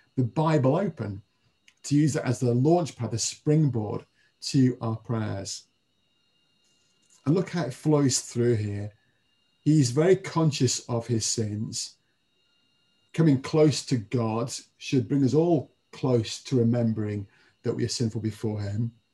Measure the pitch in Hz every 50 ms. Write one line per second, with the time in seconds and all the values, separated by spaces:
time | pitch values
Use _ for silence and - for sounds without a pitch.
0 | _ _ - 131 123 110 - 156 156 165 156 143 127 131 147 180 202 185 - -
1 | 110 101 98 101 - _ _ _ _ _ _ _ _ _ _ _ - - 143 147
2 | 156 143 127 151 - 131 113 - 131 120 120 123 131 156 170 180 160 - - -
3 | 117 107 117 107 - - - - - 151 151 160 151 135 113 113 107 104 - -
4 | - _ _ _ _ _ _ _ - - - 135 127 127 127 - 117 113 110 -
5 | - - 117 110 107 104 101 98 95 - - - - _ _ _ _ _ _ _
6 | _ _ _ _ _ _ _ _ _ _ _ _ _ _ _ _ _ _ _ _
7 | _ _ _ _ - 135 160 196 170 - - 175 156 131 - - - 156 151 143
8 | 143 131 120 - - - - 120 120 120 117 104 104 104 101 101 104 104 _ _
9 | _ _ _ _ _ _ _ _ _ _ _ _ - 147 156 156 131 117 120 151
10 | 165 190 185 185 - - - 160 160 151 - - 135 117 - - - - 120 117
11 | 113 - 120 110 - - - 117 110 104 104 104 113 - 110 - - - - _
12 | _ _ _ _ _ _ _ _ _ _ _ _ _ _ _ _ _ _ _ _
13 | _ _ - 160 160 156 135 131 - - - 156 151 156 - - - - 135 117
14 | 101 - - 120 117 110 110 113 120 127 - - - _ _ _ - - 147 131
15 | 110 - 143 139 135 120 123 156 165 175 165 135 - _ _ _ _ _ - -
16 | - 131 123 117 107 - - - - - 139 120 113 117 120 120 117 113 110 113
17 | 104 104 104 104 101 - _ _ _ _ _ _ - 117 113 120 117 110 - -
18 | 120 110 - 113 107 107 104 - - 110 107 104 101 101 101 113 117 117 - _
19 | _ _